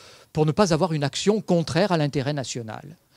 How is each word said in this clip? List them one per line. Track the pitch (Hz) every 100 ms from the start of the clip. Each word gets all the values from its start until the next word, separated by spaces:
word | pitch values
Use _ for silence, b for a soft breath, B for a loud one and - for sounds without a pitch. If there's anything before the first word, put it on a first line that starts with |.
| B B B
pour | - 156
ne |
pas | 151 208
avoir | 160 180
une | 160
action | 139 - 185 214
contraire | - 175 160 160 196
à | 170
l'intérêt | 147 143 127
national, | 151 123 131 110 107 - 160 _